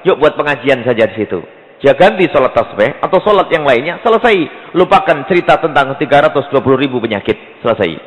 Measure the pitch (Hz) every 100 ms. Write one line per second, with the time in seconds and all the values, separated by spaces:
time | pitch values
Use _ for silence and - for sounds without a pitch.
0 | 185 160 147 151 147 139 131 131 117 117
1 | 110 110 104 92 - - - - 139 131
2 | 185 214 170 147 127 - 110 - 110 -
3 | - 185 - 208 170 160 143 120 147 175
4 | 233 220 233 202 143 - - 160 170 196
5 | - 151 135 175 - 151 160 143 135 135
6 | 147 143 156 147 - 139 117 131 139 123
7 | 110 101 104 104 - - 120 107 92 78